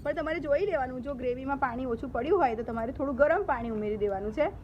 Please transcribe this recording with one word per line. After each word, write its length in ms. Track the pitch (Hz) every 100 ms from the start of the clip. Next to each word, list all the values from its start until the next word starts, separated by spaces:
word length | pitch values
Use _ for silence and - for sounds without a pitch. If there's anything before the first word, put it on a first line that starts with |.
પણ 100 | 285
તમારે 280 | 311 302 330
જોઈ 260 | 285 285 403
લેવાનું, 340 | 311 254 254
જો 140 | 254
ગ્રેવીમાં 420 | 262 254 254 269 277
પાણી 280 | 262 240
ઓછું 260 | 262 233 277
પડ્યું 300 | 240 277 370
હોય 160 | 269 220
તો 60 |
તમારે 300 | 233 226 226
થોડું 240 | 269 277 247
ગરમ 260 | 294 349
પાણી 280 | 392 247 233
ઉમેરી 260 | 220 214 214
દેવાનું 360 | 202 190 208
છે. 180 | 214 320 -